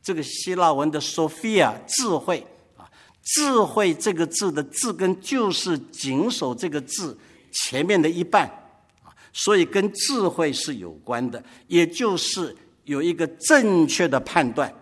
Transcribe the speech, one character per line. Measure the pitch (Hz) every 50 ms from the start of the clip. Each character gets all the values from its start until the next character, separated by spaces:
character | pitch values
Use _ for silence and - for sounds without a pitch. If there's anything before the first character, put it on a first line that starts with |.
这 | _ - 185
个 | 156
希 | 143 - - - - 185 185
腊 | 180 180 165 147
文 | 135 147 156
的 | 151 151
Sophia， | - - - - 160 151 - - - 220 220 190 151 113 107 110 -
智 | - - - 262 214 175
慧。 | 156 - - 175 131 - - - _ _ _ _
啊， | - - - _ - - _ _ _ _
智 | - - 302 294 277 262 233 202
慧 | 160 - 214 208 180 156
这 | 156 - 214 185
个 | 160 170
字 | 165 165 - 208 185
的 | 147 147 143
字 | 135 - - - 233 180
根 | 160 190 185 190 185
就 | - - 277 262 226 196
是 | 170 - - 180 165 135
谨 | - - - - - 135 131 139 180 240
守 | - - 151 127 123
这 | 117 190 175
个 | 147 147
字 | 127 131 - - 185 147 107 - - - - _ _ _
前 | - - - - 131 131 156
面 | 180 208 180
的 | 151 160
一 | 170 175 175
半。 | 170 - 202 147 - - - - - _ _ _ _ _ _ _
啊， | - _ _ - _
所 | _ - - 196 208
以 | 190 165
跟 | 165 - 196 196 202 190
智 | - - - 277 240 196
慧 | 170 - - 165 151
是 | 127 - - - 139
有 | 107 90 85
关 | 78 76 _ 113 120 120 127 120
的， | 120 117 - - - - _
也 | _ 175 170 170
就 | 165 170 - 175 180 185
是 | 165 - - - 190 170 127 95 - - _ _ _ _
有 | 147 143 139
一 | 156 175 170
个 | - 170
正 | 147 - - - - 311 277 233 214 190 170 156
确 | 139 - - 196
的 | 156 135 127
判 | 127 - - 175 143 120
断 | 110 - 135 110 - -